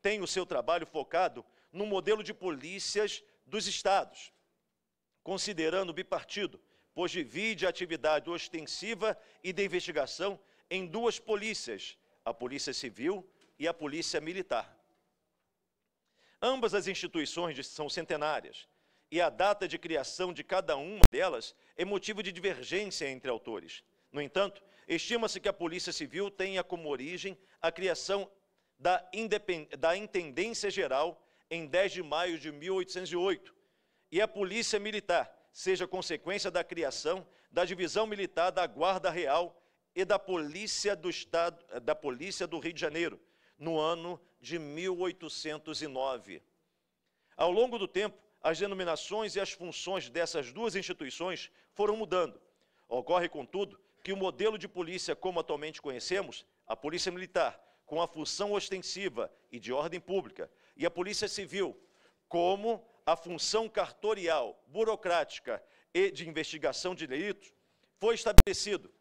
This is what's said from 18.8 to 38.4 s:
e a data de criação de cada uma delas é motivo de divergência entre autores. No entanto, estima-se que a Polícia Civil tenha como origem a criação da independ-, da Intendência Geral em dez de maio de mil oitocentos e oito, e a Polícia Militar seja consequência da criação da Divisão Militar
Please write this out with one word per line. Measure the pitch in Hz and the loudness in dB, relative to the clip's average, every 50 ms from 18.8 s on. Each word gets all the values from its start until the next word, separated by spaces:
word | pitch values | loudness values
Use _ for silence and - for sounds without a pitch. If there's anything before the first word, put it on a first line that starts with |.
| _ _ _ _ _ _ | _ _ _ _ _ _
e | 147 170 | 2 4
a | 175 156 | 4 4
data | - - 180 202 202 202 196 | 4 4 4 4 4 2 0
de | 170 156 160 | -6 -6 -6
criação | - 170 160 147 131 - - - 185 180 | -6 -2 -2 -2 -2 -2 -4 -2 -2 -4
de | 175 - 151 | -2 -8 -4
cada | - 190 185 185 160 156 | 0 0 0 2 2 -2
uma | 135 139 170 214 208 - - | -2 -2 -8 4 8 8 8
delas | - 131 180 185 147 117 113 - - _ _ _ _ | 8 8 0 0 0 -2 -6 -8 -14 _ _ _ _
é | - 170 | -4 -2
motivo | 190 202 190 - - 214 196 | -2 -2 -2 -2 -4 -6 -4
de | 214 185 | -6 -6
divergência | 185 165 165 202 175 127 127 110 147 190 214 196 - - 160 139 | -8 -4 -4 -4 -4 -2 -6 -2 -2 -2 -2 -2 -4 -4 -4 -6
entre | 135 127 - 131 | -6 -6 -2 -2
autores. | 120 110 - - 113 98 76 82 - - _ _ _ _ _ _ | -2 -2 -2 -6 -8 -8 -8 -10 -16 -16 _ _ _ _ _ _
No | - 143 | -8 -6
entanto, | 147 135 - 185 196 196 196 - - _ _ - - | -6 -2 0 0 0 0 -2 -12 -20 _ _ -20 -6
estima-se | - 165 165 - - 240 233 226 208 - 196 | -2 -2 -2 0 0 0 0 0 0 -2 0
que | - 208 | 0 0
a | 196 | 0
Polícia | - 170 165 160 180 - 180 | 0 -4 -4 -4 -4 -6 -4
Civil | 160 - 156 131 123 170 202 202 | -4 -6 -6 -6 -4 -4 -4 -4
tenha | 196 - 185 196 190 185 | -2 -4 -4 -2 0 -2
como | 175 - 185 170 165 151 | -2 -2 -6 -6 -4 -4
origem | 143 123 123 151 180 170 - 196 185 - _ _ - _ | -4 -4 -4 -6 -8 -6 -8 -8 -10 -10 _ _ -12 _
a | - 165 | -2 -2
criação | 165 - 185 185 165 - - - 196 202 190 185 - _ _ _ _ _ _ _ _ _ | 0 0 0 0 0 0 0 -2 0 0 -2 -4 -10 _ _ _ _ _ _ _ _ _
da | 131 170 185 175 180 - - | 2 2 2 2 0 -4 -6
independ-, | 208 226 220 208 208 208 - 180 165 151 - 143 | -6 -2 0 0 -2 0 -2 -4 -4 -4 -10 -6
da | 135 143 160 170 | 2 4 4 4
Intendência | 196 214 208 - 185 175 151 127 143 190 226 233 - - 202 | 2 -2 -4 -4 -4 -4 -2 -2 -2 -2 -2 -2 -2 -4 -2
Geral | 185 196 180 135 127 135 151 175 165 - _ _ _ _ _ _ | 0 0 0 2 4 2 2 2 0 -6 _ _ _ _ _ _
em | 170 170 165 | -8 -6 -6
dez | 143 143 175 196 202 | 0 2 2 2 2
de | - 180 | 0 -4
maio | 180 147 147 156 175 185 165 156 | -4 -2 0 0 0 0 -2 -4
de | 139 156 | -6 -10
mil | 147 143 151 180 190 | -12 -10 -6 -2 -2
oitocentos | 190 180 185 - 185 185 170 | -2 -2 -2 -6 -8 -6 -4
e | 165 | -2
oito, | 175 180 196 180 - - - _ _ _ _ _ _ _ _ _ _ _ _ | 0 2 2 2 0 -4 -20 _ _ _ _ _ _ _ _ _ _ _ _
e | - 175 | 2 2
a | 214 | 2
Polícia | 214 214 196 202 180 196 233 226 - - 208 | 2 2 -2 -4 -2 0 -2 0 2 0 0
Militar | 202 214 214 208 - - 175 165 123 - - - _ _ | 0 0 -4 -4 0 2 2 2 2 0 -6 -20 _ _
seja | _ - - 185 190 175 185 | _ -4 0 2 2 2 0
consequência | - - 185 165 - 165 143 - 160 190 202 165 196 | -4 -4 -6 -4 -4 -4 -4 -4 -4 -4 -2 -2 0
da | 165 180 165 | 0 0 -2
criação | - 175 165 160 135 - - - 151 175 190 175 _ _ _ _ _ | 0 -4 -2 -2 -2 -2 -2 0 0 0 0 -4 _ _ _ _ _
da | - 165 180 | 0 0 2
Divisão | 175 180 170 180 156 - 202 220 | 2 0 -2 -2 0 2 0 0
Militar | 220 208 202 196 - - - | 0 0 -4 -4 -4 0 2